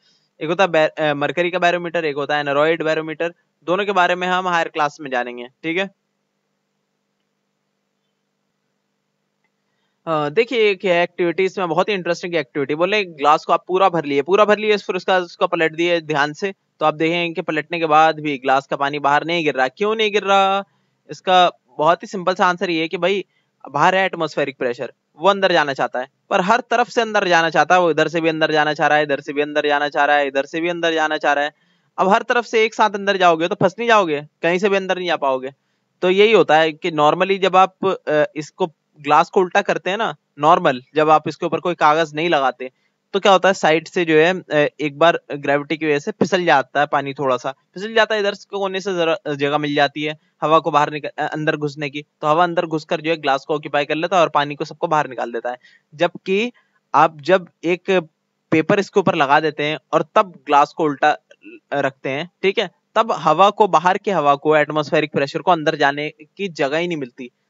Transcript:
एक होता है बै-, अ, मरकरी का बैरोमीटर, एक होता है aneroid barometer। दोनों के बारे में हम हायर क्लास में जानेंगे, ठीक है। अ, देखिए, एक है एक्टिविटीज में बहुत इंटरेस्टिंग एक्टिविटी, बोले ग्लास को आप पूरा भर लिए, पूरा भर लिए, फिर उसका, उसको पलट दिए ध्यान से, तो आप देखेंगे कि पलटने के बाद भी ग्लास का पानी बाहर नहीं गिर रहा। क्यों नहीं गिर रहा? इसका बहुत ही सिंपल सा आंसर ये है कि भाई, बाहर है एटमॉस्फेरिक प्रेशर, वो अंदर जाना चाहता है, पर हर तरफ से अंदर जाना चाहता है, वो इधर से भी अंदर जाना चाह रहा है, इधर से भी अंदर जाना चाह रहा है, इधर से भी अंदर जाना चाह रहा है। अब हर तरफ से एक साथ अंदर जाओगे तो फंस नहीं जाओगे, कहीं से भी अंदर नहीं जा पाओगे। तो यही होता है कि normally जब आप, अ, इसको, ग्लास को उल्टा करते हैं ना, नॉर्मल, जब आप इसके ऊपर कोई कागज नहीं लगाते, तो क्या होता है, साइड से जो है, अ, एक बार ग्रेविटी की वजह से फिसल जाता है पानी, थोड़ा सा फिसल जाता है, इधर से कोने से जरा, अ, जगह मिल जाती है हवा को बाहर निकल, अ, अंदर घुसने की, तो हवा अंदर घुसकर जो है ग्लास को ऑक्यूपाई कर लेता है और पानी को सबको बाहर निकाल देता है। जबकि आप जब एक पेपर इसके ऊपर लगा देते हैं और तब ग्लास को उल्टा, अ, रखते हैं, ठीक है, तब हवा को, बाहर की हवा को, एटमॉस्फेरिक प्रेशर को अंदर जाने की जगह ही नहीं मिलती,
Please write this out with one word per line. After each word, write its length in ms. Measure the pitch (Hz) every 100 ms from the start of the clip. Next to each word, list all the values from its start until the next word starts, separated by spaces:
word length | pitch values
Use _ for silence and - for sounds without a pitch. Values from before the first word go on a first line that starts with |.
| _ _ _ _
एक 80 | 156
होता 160 | 170
है 60 | 190
बै-, 180 | 160 156
अ, 260 | - 151
मरकरी 360 | 143 143 - 175
का 80 | 180
बैरोमीटर, 460 | 175 175 175 165
एक 120 | 160 143
होता 200 | 139 147
है 80 |
aneroid 380 | 143 139 156 165
barometer। 480 | 156 160 156 151 170 - _ _
दोनों 200 | 143 180
के 80 | 202
बारे 220 | 190 180
में 140 | 180 180
हम 200 | 180 185
हायर 200 | 175 160
क्लास 300 | - 151 -
में 100 | 147
जानेंगे, 380 | 127 120 120 120 _
ठीक 160 | 160 165
है। 120 | 196 - _ _ _ _ _ _ _ _ _ _ _ _ _ _ _ _ _ _ _ _ _ _ _ _ _ _ _ _ _ _ _ _ _ _ _ _ _ _ _ _ -
अ, 220 | 160 147
देखिए, 420 | 151 233 247 214
एक 140 | 190
है 180 | 196 175
एक्टिविटीज 560 | 175 - 175 165 190 185
में 100 | 180
बहुत 200 | 160 196
इंटरेस्टिंग 460 | 202 175 170 190
एक्टिविटी, 400 | 170 143 151 139
बोले 300 | 151 180 214
ग्लास 400 | 190 156 143 156
को 80 | -
आप 120 | 170 -
पूरा 200 | 180 190
भर 160 | 170
लिए, 180 | 147 139
पूरा 220 | 139 196
भर 140 | 202 208
लिए, 180 | 214 208
फिर 200 | - 185
उसका, 220 | - 185
उसको 280 | 175 - 185
पलट 280 | 175 160
दिए 260 | 156 170 170
ध्यान 320 | 156 151 147
से, 220 | 147 202 196 _ _
तो 60 | 156
आप 80 |
देखेंगे 400 | 151 160 170 170
कि 80 | 165
पलटने 360 | 175 160 147 170
के 80 | 160
बाद 340 | 151 160 156
भी 180 | 151 139
ग्लास 280 | 135 135 135
का 100 | 147
पानी 220 | 139 147
बाहर 260 | 139 143
नहीं 200 | 151 170
गिर 100 | 151
रहा। 140 | 127 131
क्यों 260 | - 202
नहीं 180 | 220 214
गिर 100 | 202
रहा? 420 | 196 196 196 196 196 _ _ _ -
इसका 400 | 151 - 185 175 - _ -
बहुत 240 | 151 180
ही 60 | 226
सिंपल 260 | 202 175
सा 120 | 185 190
आंसर 240 | 175 196
ये 100 | 165
है 80 | 165
कि 80 | 185
भाई, 280 | 175 202 - _ _ _ -
बाहर 240 | 143 165
है 120 | 185 190
एटमॉस्फेरिक 520 | 175 160 - 139 127
प्रेशर, 340 | 131 120 120 - _ -
वो 100 | 165
अंदर 240 | 202 190
जाना 200 | 175 147
चाहता 260 | 135 131 127
है, 100 | 131 _ -
पर 100 | 196
हर 200 | 180 233
तरफ 280 | 247 233 240
से 120 | -
अंदर 280 | 226 214 196
जाना 220 | 170 165
चाहता 240 | 160 151
है, 60 | 180
वो 100 | 175
इधर 180 | 156 156
से 120 | 165
भी 80 | 165
अंदर 240 | 156 156
जाना 220 | 156 151
चाह 120 | 151 151
रहा 120 | 151
है, 60 |
इधर 160 | 151 139
से 120 | -
भी 80 | 143
अंदर 260 | 147 147 147
जाना 220 | 143 147
चाह 160 | 151
रहा 120 | 143 147
है, 100 | 143
इधर 180 | 131
से 160 | 139 165
भी 80 | 170
अंदर 260 | 175 165
जाना 220 | 160 156 156
चाह 160 | 156
रहा 120 | 143
है। 80 | 147 - _ _ _ -
अब 100 | 185
हर 140 | 214
तरफ 220 | 226 240
से 200 | 233 233
एक 100 | 220
साथ 160 | - 214
अंदर 260 | 202 196 196
जाओगे 320 | 180 165 170
तो 60 |
फंस 200 | 196 190 180
नहीं 100 | 233
जाओगे, 380 | 220 180 147 147 _
कहीं 160 | 165 175
से 100 | 202
भी 80 | 196
अंदर 220 | 190 185
नहीं 80 | 180
जा 100 | 156
पाओगे। 340 | 139 131 127 139 _ _ _ _
तो 80 | 180
यही 220 | 190 214
होता 240 | 214 143 151
है 160 | 160
कि 180 | 156 185
normally 480 | 156 151 165 185 196
जब 180 | 185 180
आप, 420 | 190 - 196 185 -
अ, 160 | 151 147 143
इसको, 300 | 147 - 180 - _ _
ग्लास 300 | 143 147 170
को 100 | -
उल्टा 220 | 180 202
करते 280 | 202 165 180
हैं 60 | 196
ना, 200 | 220 147 _ -
नॉर्मल, 440 | 147 180 170 127 127
जब 160 | 147 156
आप 180 | 156 156
इसके 180 | 151 175
ऊपर 140 | 165
कोई 140 | 180
कागज 400 | 170 160 151 165
नहीं 140 | 147 170
लगाते, 420 | 160 135 123 127 - _ _ _
तो 60 | 202
क्या 120 | 202
होता 160 | 185 185
है, 60 |
साइड 340 | 190 170 160 156
से 160 | -
जो 100 | 170
है, 260 | 156 165 185
अ, 280 | - 151 147 -
एक 180 | 151 143
बार 220 | 165 165 -
ग्रेविटी 420 | 147 143 143 147 160
की 100 | 156
वजह 120 | 147
से 120 | 180
फिसल 340 | - 190 190
जाता 360 | 175 147 127 139
है 60 | 147
पानी, 280 | 151 139
थोड़ा 220 | 135 139 123
सा 140 | 139
फिसल 440 | 131 _ - 208
जाता 200 | 226 214
है, 60 | 220
इधर 140 | 202
से 240 | 202 - 202
कोने 220 | 196 190
से 140 | 190
जरा, 180 | 180 165
अ, 200 | 160 -
जगह 240 | 143 143 151
मिल 160 | 151
जाती 280 | 147 143 147
है 160 | 151 151 _ _
हवा 160 | 156 160
को 120 | 160
बाहर 220 | 147 147
निकल, 160 | 147 139 -
अ, 140 | 151
अंदर 240 | 151 151 156
घुसने 340 | 147 139 147
की, 120 | 143 147 _
तो 60 | 156
हवा 180 | 156
अंदर 220 | 175 170 170
घुसकर 340 | 156 151 170
जो 100 | 156
है 60 | 165
ग्लास 280 | 147 135
को 100 | -
ऑक्यूपाई 300 | 151 151 143
कर 100 | 143
लेता 220 | 151 170 185
है 60 |
और 60 | 156
पानी 260 | 151 143
को 100 | 147
सबको 220 | 156 160 175
बाहर 220 | 156 135
निकाल 240 | 120 120
देता 180 | 117 120
है। 60 | 123 _ _ _
जबकि 580 | 147 170 - - 190 240 - _ _ _
आप 260 | 135 160 160
जब 280 | 143 190 175 _
एक 440 | 156 175 - 190 160 _ _ _ _
पेपर 280 | 160 156 208
इसके 220 | 196 -
ऊपर 140 | 185
लगा 260 | 180 139 143
देते 220 | 156 147
हैं 160 | 147 151 -
और 100 | 156 170
तब 200 | - 208 160 135
ग्लास 260 | 143 143 -
को 80 |
उल्टा, 260 | 160 139 151
अ, 80 | 143 _ - 101 113 _
रखते 340 | 147 135 - 147
हैं, 220 | 135 175 _
ठीक 160 | 190 196
है, 120 | 190 - _
तब 180 | - 226
हवा 380 | 214 160 156 196
को, 180 | 208 208
बाहर 300 | 160 175 196
की 120 | -
हवा 240 | 185 143
को, 220 | 143 151 151
एटमॉस्फेरिक 560 | 147 151 143 160 151
प्रेशर 260 | - 143 165
को 120 | 147
अंदर 260 | 175 151 156
जाने 320 | 143 143 147
की 400 | - 151 - 196
जगह 300 | 156 139 156
ही 100 | 175
नहीं 100 | 165
मिलती, 320 | 131 - 123 _ _